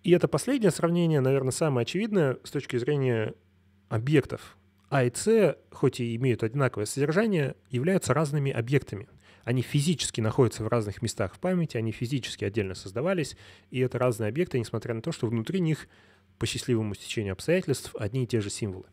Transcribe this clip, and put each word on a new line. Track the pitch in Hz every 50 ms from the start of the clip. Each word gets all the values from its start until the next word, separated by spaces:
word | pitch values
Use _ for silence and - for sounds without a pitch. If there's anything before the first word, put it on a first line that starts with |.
И | _ 170
это | 175 165 170 165
последнее | - 147 - - 277 269 220 180
сравнение, | - - - 165 170 175 170 165 156 143
наверное, | 127 131 135 139 131 131
самое | 123 - 165 156 135 120
очевидное | 117 - - 180 220 220 208 190 151 135 123 - -
с | -
точки | - 147 - - -
зрения | 120 120 143 147 143 135 127 120 110 110 - - _ _ _ _ _ _ _ _ _ _ _
объектов. | - 110 113 139 156 143 - - - - - - - _ _ _ _ _ _ _
А | 139 139
и | 127 123
С, | - - - 214 226 226 196 151 - - _ _
хоть | - - - 131 - -
и | 120 117 113
имеют | 113 131 131 113 - 113
одинаковое | 110 120 143 139 120 - 101 104
содержание, | - - 135 143 147 156 190 233 220 196 151 139 - - _ _ _
являются | 127 120 135 180 196 170 - - 123
разными | 147 165 143 147 151 139 139
объектами. | - 117 117 120 143 139 - - 113 101 - - - - _ - - -
Они | - 117 123 127
физически | 117 - - 147 143 170 165 - - - - -
находятся | 110 110 - - 127 110 - - 110
в | 107
разных | 120 120 107 104 98 -
местах | 117 110 - - 104 92 -
в | -
памяти, | - 180 185 180 165 - -
они | 117 113 113
физически | 104 - 127 117 143 127 104 - - - 104
отдельно | 101 101 107 101 95 87
создавались, | - - 98 92 113 143 180 196 175 147 - - - - - - - _ _
и | - 127
это | 127 123 - 120
разные | 123 127 113 107 110 107
объекты, | 113 151 180 180 - 127
несмотря | 110 - - 110 - - 113
на | 113
то, | - 165
что | 160 - -
внутри | 107 117 113 110 - 165 190
них, | 175 156 156 - - _ - - _ _ _ _ _ _ _ _
по | 113
счастливому | 110 - 127 - - 123 110 110 104 98
стечению | - - - - 117 107 98
обстоятельств, | 95 - - - 165 185 - - 131 - - - - -
одни | 107 98 117 135 123
и |
те | 107 - 113
же | 98 101
символы. | - - 117 101 92 95 - -